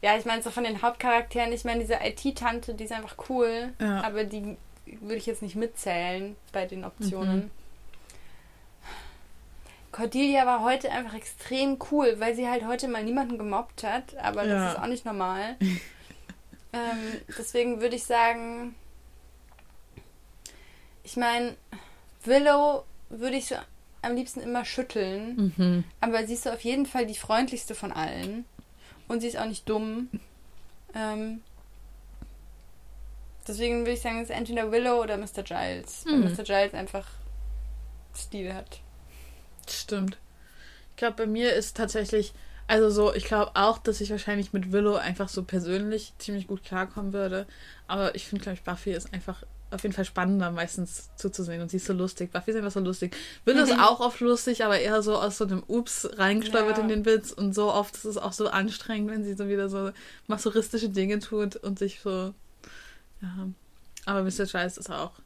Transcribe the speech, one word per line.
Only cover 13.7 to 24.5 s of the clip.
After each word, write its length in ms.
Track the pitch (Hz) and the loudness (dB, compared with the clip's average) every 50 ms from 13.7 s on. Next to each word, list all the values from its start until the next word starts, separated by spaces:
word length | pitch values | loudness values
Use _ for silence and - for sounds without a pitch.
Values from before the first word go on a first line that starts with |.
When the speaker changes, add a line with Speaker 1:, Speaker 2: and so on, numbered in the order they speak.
| - - - | -10 -8 -4
Speaker 1:
hat, 320 | 220 208 254 269 - - 277 | -2 -2 -2 -4 -6 -12 -2
aber 280 | 262 208 208 208 202 | -2 -2 0 2 2
Speaker 2:
Ja. 80 | 214 202 196 185 | 2 4 4 2
Speaker 1:
das 80 | 180 170 | 2 0
ist 60 | - | -2
auch 80 | - 226 | -2 -2
nicht 180 | 247 247 - | -4 -4 -4
normal. 500 | 233 214 196 185 185 185 190 202 220 254 247 | -6 -4 -2 -2 -2 -2 -2 -4 -6 -2 0
Speaker 2:
<laughs> 60 | 196 190 180 175 - - - - - - - - - - 185 - - - - - - - | 2 2 2 0 -4 -10 -18 -20 -20 -20 -20 -20 -18 -18 -18 -18 -18 -20 -20 -20 -20 -10
Speaker 1:
Ähm, 480 | - 240 233 233 226 226 220 220 226 - - - - | -6 -4 -2 -2 -2 -4 -4 -6 -6 -8 -10 -12 -10
deswegen 460 | - 226 - - 240 240 247 240 220 | -8 -8 0 2 2 4 4 2 2
würde 140 | 220 240 233 | 0 0 0
ich 80 | 247 - | 0 -2
sagen, 720 | - 247 233 233 226 233 233 233 233 233 233 240 240 233 - - - - - - - - - - - - - - - - - - - - - - - - - - - - - - - - - - - - - - - - - - - - - - | 2 4 6 6 6 4 2 -4 -6 -6 -6 -8 -10 -10 -12 -18 -20 -20 -20 -20 -20 -20 -20 -20 -20 -20 -20 -20 -20 -20 -20 -20 -20 -20 -20 -20 -20 -20 -20 -20 -20 -20 -20 -20 -20 -20 -20 -20 -20 -20 -20 -20 -20 -20 -20 -20 -20 -20 -20 -18
ich 140 | - - 247 | -10 -4 0
meine, 380 | 247 233 233 240 240 240 - - - - - 202 - - - - - - - - - | 2 2 4 2 0 -2 -4 -10 -16 -16 -16 -16 -16 -18 -20 -20 -20 -20 -20 -12 2
Willow 600 | 226 254 277 285 294 285 285 294 294 294 277 - - - - - - | 6 6 8 10 10 8 8 8 6 4 2 -2 -8 -16 -16 -14 -12
würde 280 | 233 226 233 262 254 269 | -10 -4 -4 -2 -2 -2
ich 100 | 247 - | -2 -2
so 80 | - - - - - - - - - - - | -6 -6 -6 -10 -16 -20 -20 -20 -16 -6 -4
am 120 | 233 240 | -2 -2
liebsten 240 | 240 254 247 - 262 | -2 -2 -4 -6 -8
immer 240 | - 233 | -6 -2